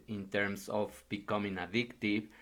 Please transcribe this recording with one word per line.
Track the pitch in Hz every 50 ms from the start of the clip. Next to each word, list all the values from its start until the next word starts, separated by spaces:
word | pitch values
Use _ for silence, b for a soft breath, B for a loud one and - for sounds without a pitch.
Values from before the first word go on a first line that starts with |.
| - -
in | 107 101 98 95
terms | - 101 101 101 101 98 - -
of | 107 107 104 98 - - - -
becoming | 104 101 - - 107 104 101 101 95
addictive, | 90 87 87 95 117 120 120 - - - 104 104 110 110 B B B